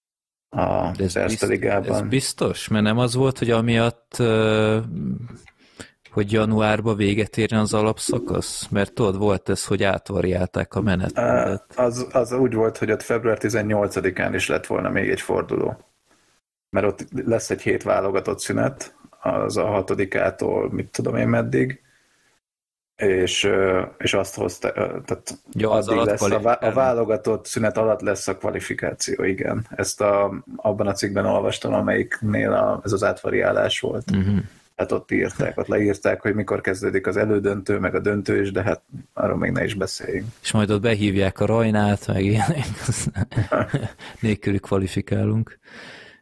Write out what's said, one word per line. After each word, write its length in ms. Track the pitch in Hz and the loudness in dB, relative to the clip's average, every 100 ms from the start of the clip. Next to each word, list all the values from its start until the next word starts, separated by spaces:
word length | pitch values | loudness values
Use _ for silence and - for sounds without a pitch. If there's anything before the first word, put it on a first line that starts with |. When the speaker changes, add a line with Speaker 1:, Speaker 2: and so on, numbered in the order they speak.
| _ _ _ _ _ | _ _ _ _ _
Speaker 1:
a 420 | - 92 95 87 95 | -2 0 0 -2 -2
Speaker 2:
De 80 | |
ez 120 | 95 101 | -2 0
Speaker 1:
Erste 80 | |
Speaker 2:
bizt-, 180 | 98 110 104 | -2 0 0
Speaker 1:
Ligában. 560 | 101 104 101 104 107 | 0 0 0 0 -2
Speaker 2:
ez 60 | 107 | 0
biztos? 600 | 131 - - 113 - - | 0 -2 -2 -2 -2 -2
Mert 160 | 107 | 2
nem 140 | 107 117 | 2 2
az 160 | 123 | 2
volt, 240 | 123 135 127 | 2 0 2
hogy 120 | 117 | 2
amiatt, 640 | 113 117 117 117 - _ - | 2 4 4 2 0 _ 0
ö, 600 | 117 110 110 107 110 110 113 80 - - 120 - - _ _ - - _ - | 2 4 4 4 4 2 -2 -6 -4 -6 -8 -16 -20 _ _ -20 -20 _ -8
hogy 220 | - 101 | -2 0
januárba 600 | 110 110 107 107 107 110 | 2 4 4 4 2 0
véget 420 | 104 101 104 101 - | 2 2 2 0 0
érjen 240 | 107 110 | 0 2
az 140 | 104 | 2
alapszakasz? 920 | 107 107 110 - - - 90 - - - | 2 2 0 -2 -4 -2 -4 -4 -8 -4
Mert 240 | 101 98 | -2 -2
tudod, 260 | - 107 95 | 0 0 2
volt 300 | 104 95 - | 0 0 -2
ez, 160 | 95 | -4
hogy 180 | - 98 | -2 0
átvariálták 920 | 98 95 - 98 90 90 92 98 95 | 0 0 -2 -2 0 0 0 -2 -2
a 60 | - | 0
menetrendet. 840 | 107 90 92 - 120 123 123 98 - - | 0 0 0 0 2 2 0 -4 -6 0
Speaker 1:
Ö, 60 | |
az, 240 | 123 120 127 | 0 0 -2
az 200 | 131 117 | 0 0
úgy 220 | 123 127 | 2 2
volt, 240 | 110 113 - | 4 0 0
hogy 120 | 107 | -2
ott 120 | 104 | -2
február 360 | - 120 117 104 | 0 -2 0 0
tizennyolcadikán 960 | 107 113 104 104 101 95 92 90 92 | 0 0 0 2 0 0 -2 0 -2
is 140 | 95 - | -2 -2
lett 180 | - - | -2 -2
volna 220 | 104 98 | -2 0
még 200 | 98 101 | 0 0
egy 100 | 95 | -2
forduló. 560 | - 95 87 - - - _ _ _ _ _ _ _ _ - | 0 -2 0 -2 -2 -4 _ _ _ _ _ _ _ _ -4
Mert 160 | 95 101 | 0 0
ott 200 | - - - | -2 -8 -6
lesz 260 | - 113 - | 0 0 0
egy 120 | 98 | -4
hét 200 | 110 92 | 0 -2
válogatott 580 | 101 98 98 98 90 95 | 0 0 2 -2 -2 -4
szünet, 540 | - 107 123 - - _ - - | -2 -2 -2 -4 -16 _ -20 -6
az 360 | - 101 104 101 | -2 0 0 0
a 100 | 95 | 0
hatodikától 1080 | 101 92 101 95 - 92 - 98 98 104 | 0 0 -2 0 0 0 0 -2 0 -2
mit 160 | 113 - | -4 -6
tudom 260 | - 120 120 | -4 -2 0
én 120 | 117 | 2
meddig, 520 | 117 117 131 131 135 _ _ _ _ _ _ _ _ _ _ _ - | 0 0 0 0 -4 _ _ _ _ _ _ _ _ _ _ _ -2
és, 480 | 101 92 92 - | 2 4 2 2
ö, 380 | 101 98 95 92 - - | 2 4 4 2 0 -4
és 160 | - | 0
azt 200 | 101 95 | 0 -2
hozta, 340 | - 101 - - | -2 -4 -2 -4
ö, 120 | - 90 87 | -2 -4 -4
tehát 340 | - - - - - | -6 -8 -8 -16 -8
Speaker 2:
Ja, 180 | - 107 | -2 2
az 180 | 110 107 | 2 2
Speaker 1:
addig 100 | 113 | 2
Speaker 2:
alatt 100 | 110 | 2
Speaker 1:
lesz 120 | 104 | 2
a 60 | 104 | 2
vá-, 80 | 110 | 2
a 40 | |
Speaker 2:
kvalifikálni. 340 | 110 120 117 | 2 2 2
Speaker 1:
válogatott 720 | 123 131 117 107 107 117 107 - | 2 2 2 0 0 0 -2 -2
szünet 300 | 117 110 110 | -2 0 2
alatt 240 | 110 107 | 2 2
lesz 280 | 101 98 - | 0 -2 -2
a 80 | 95 | -4
kvalifikáció, 880 | 104 95 - - - - - - | -4 -4 -6 -4 -4 -4 -4 0
igen. 420 | 92 95 - 107 113 | 0 0 -2 -4 -6
Ezt 300 | - 95 - | -4 -4 0
a, 440 | 104 101 98 95 - - | 2 4 2 -2 -12 -4
abban 300 | 110 101 101 | -2 0 0
a 60 | |
cikkben 340 | 95 101 101 101 | 0 -2 0 2
olvastam, 480 | 101 101 - 117 | 2 0 -2 0
amelyiknél 800 | 104 101 104 - - 107 107 107 | 0 2 0 0 -2 0 0 2
a, 280 | 101 104 101 | 2 2 0
ez 80 | 98 | -2
az 120 | 98 | 0
átvariálás 760 | 98 98 101 101 95 101 104 - | 0 0 -2 0 2 2 0 0
volt. 300 | - 113 - | -4 -6 -2
Speaker 2:
Mhm. 260 | 98 95 101 104 - _ - | 0 2 0 -2 -14 _ -6
Speaker 1:
Hát 160 | 95 | -2
ott 180 | 107 - | -4 -2
írták, 480 | 101 92 - 85 92 | 0 0 -2 -4 -2
ott 80 | - | 0
leírták, 540 | 104 104 98 101 95 | 2 2 2 0 0
hogy 140 | 110 | 0
mikor 260 | 104 98 101 | -2 0 -2
kezdődik 460 | - 98 98 95 95 | -2 -2 0 0 0
az 100 | 101 | 0
elődöntő, 600 | 107 104 101 101 95 101 | 2 2 2 -2 -2 -2
meg 160 | 92 | 0
a 60 | 92 | 0
döntő 400 | 101 104 98 101 | 0 0 0 0
is, 120 | 98 | 0
de 100 | 98 | 0
hát 200 | 101 80 _ 139 - | -2 -2 _ -18 -12
arról 240 | - 101 90 | -4 -2 0
még 140 | 87 | 0
ne 140 | 87 | 0
is 100 | 87 | -2
beszéljünk. 520 | 104 87 - - 92 110 - | -2 -6 -6 -6 -6 -8 -10
Speaker 2:
És 100 | - | -2
majd 180 | 110 104 | 0 2
ott 100 | 104 | 2
behívják 580 | 117 107 101 95 95 - | 2 2 2 2 0 0
a 60 | 104 | 0
Rajnát, 600 | 113 113 107 104 101 - | 2 4 4 2 2 0
meg 180 | 98 | 0
ilyenek. 420 | 98 110 104 156 98 107 - - - - - - - - | 2 2 0 0 -2 -4 -4 -2 -2 -2 -2 -2 0 0
<laughs> 600 | 101 139 117 - - - | 0 -4 -4 -10 -18 -4
Nélkülük 400 | 110 104 101 98 | -2 0 0 -2
kvalifikálunk. 960 | - 98 95 104 - 101 104 110 113 - - - - - - - | 0 -2 0 -4 -2 0 0 0 -2 -8 -20 -20 -18 -20 -20 -6